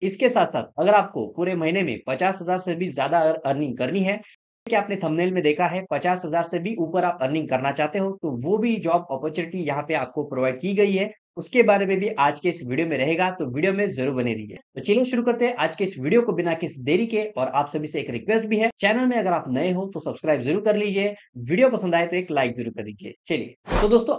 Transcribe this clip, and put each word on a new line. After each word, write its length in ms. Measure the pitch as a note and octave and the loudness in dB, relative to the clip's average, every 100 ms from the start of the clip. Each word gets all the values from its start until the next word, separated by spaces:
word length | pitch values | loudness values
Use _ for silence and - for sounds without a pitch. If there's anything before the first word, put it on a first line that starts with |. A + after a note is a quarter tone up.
इसके 260 | F#3+ F#3+ B3+ | -6 2 2
साथ-साथ 340 | A#3+ F3 C3+ - - | 4 2 0 -4 0
अगर 160 | F3+ | 4
आपको 320 | G#3 F#3+ C#3+ G#2+ | 4 4 -2 -6
पूरे 280 | - F3+ | -4 -2
महीने 280 | F3+ D#3+ F#3+ | 0 0 0
में 160 | E3 A2 - | 0 -4 -4
पचास 320 | C3 F#3 F#3+ | -2 0 -2
हजार 160 | E3+ F3+ | -2 -2
से 160 | - | -2
भी 160 | E3+ F3+ | -4 -4
ज्यादा 280 | C3+ C#3 E3+ | -2 0 2
अर-, 220 | D#3+ D#3+ C3+ | 2 2 0
earning 300 | C#3 D3 A#2 | -2 -2 -2
करनी 240 | B2+ F#3+ | -2 0
है, 200 | F#3+ G#3+ - _ _ _ - | 0 -2 -8 _ _ _ -2
कि 80 | A3 | 0
आपने 200 | G3+ G3 | 0 -2
thumbnail 360 | D#3+ D#3+ F3+ | -2 0 2
में 100 | F#3 | 2
देखा 240 | D3+ D3+ F3 | 2 2 0
है, 180 | F3+ F#3 | -2 -4
पचास 320 | D3 F3+ F3+ | -2 0 -2
हजार 180 | E3+ E3 | 0 -2
से 160 | E3+ F3 | -2 -4
भी 180 | F#3 A3+ | -4 -4
ऊपर 280 | D#3 F#3 | -2 0
आप 140 | F3 F3 | 0 0
earning 260 | C3 D#3 C3+ | -2 -2 0
करना 240 | B2+ C#3 | 0 0
चाहते 260 | C#3 D3+ G3 | 0 0 0
हो, 120 | F#3+ F#3+ | -4 -4
तो 260 | E3 A#2+ C#3 | -6 -4 0
वो 100 | G#3 | 2
भी 180 | A#3 G#3+ | 2 0
job 300 | E3 E3+ F3 | 2 0 0
opportunity 480 | C3+ D#3 D#3 E3 F#3 | -6 -4 -4 -4 -4
यहाँ 240 | D3+ C#3+ | -4 -4
पे 120 | D3 | -2
आपको 300 | D#3 B2+ D3+ | -2 -2 -4
provide 360 | C#3+ B2+ C3 B2+ | -4 -2 0 0
की 140 | F#3 | -2
गई 180 | G3+ G3+ | 2 2
है। 200 | F#3 G3+ - _ - | 2 -2 -6 _ -14
उसके 260 | F#3+ B3 | 0 4
बारे 240 | G#3 G3+ G3 | 6 6 4
में 120 | F#3+ | 0
भी 100 | G#3 | 0
आज 320 | G3+ D3 D3 | 2 2 2
के 80 | F3+ | -2
इस 140 | - B2 | -4 -2
वीडियो 200 | C3+ E3 | -2 0
में 120 | C#3 | 0
रहेगा, 320 | C#3 E3 F#3 | 0 2 0
तो 240 | F3+ C#3 | -2 -4
वीडियो 180 | B2+ F#3 | 0 0
में 160 | G3 G3+ | 2 0
जरूर 260 | C3 C3 | 0 -2
बने 200 | B2+ A#2+ | 0 0
रहिए। 220 | A2 G#2+ - - | -2 -6 -14 -14
तो 60 | - | -6
चलिए 240 | - A3 | 0 2
शुरू 180 | B3+ B3 | 2 2
करते 240 | A#3+ A#3 A#3+ | 0 2 0
हैं 80 | |
आज 220 | A#3+ D#3+ - | 0 -2 -2
के 80 | |
इस 140 | F#3+ C#3 | -4 -4
वीडियो 220 | C3+ A#3 | 2 4
को 100 | A#3 | 4
बिना 220 | E3+ E3+ | 0 0
किसी 280 | D#3+ D#3 C3 | -2 -4 -6
देरी 240 | B2+ F3+ A3+ | 0 2 2
के। 180 | A3 | -2
और 240 | G#3+ B2 B2+ | -2 -2 0
आप 180 | C3+ C#3+ | 0 0
सभी 200 | D#3 D3+ | -4 -4
से 140 | D#3 | -6
एक 100 | C3+ | -6
request 340 | A#2+ E3+ A3+ | -6 0 0
भी 140 | G#3+ G#3+ | 2 2
है, 120 | A3+ - | 0 0
Channel 260 | G3+ A3+ B3+ | 0 2 0
में 100 | A#3+ | 0
अगर 160 | F#3 | 0
आप 120 | E3+ C#3+ | 0 0
नए 240 | B2+ F3 | -2 0
हो 180 | F3+ G3 | 0 -4
तो 60 | E3+ | -6
subscribe 400 | D3 A#2 D#3 C#3+ | -8 -4 0 0
जरूर 220 | B2 F#3 | 0 0
कर 140 | G#3+ G#3 | 2 2
लीजिए, 380 | G#3 G3 G3+ G3+ _ B2 | 0 0 -2 -4 _ -12
वीडियो 300 | A#2+ F#3 C4 | -2 4 4
पसंद 260 | G#3+ F3+ | 4 2
आए 120 | E3+ E3+ | 2 2
तो 100 | F3+ | -2
एक 140 | F3+ | -2
like 220 | D3 B2 | 0 0
जरूर 220 | A#2+ A2+ | -2 -6
कर 80 | - | -8
दीजिए। 300 | G#2+ G#2 A2 - - | -10 -12 -16 -14 -4
चलिए, 540 | D3+ G#2+ - - - | -4 -4 -12 -4 2
तो 80 | G#3 | 4
दोस्तों 300 | A#3 A#3 | 4 4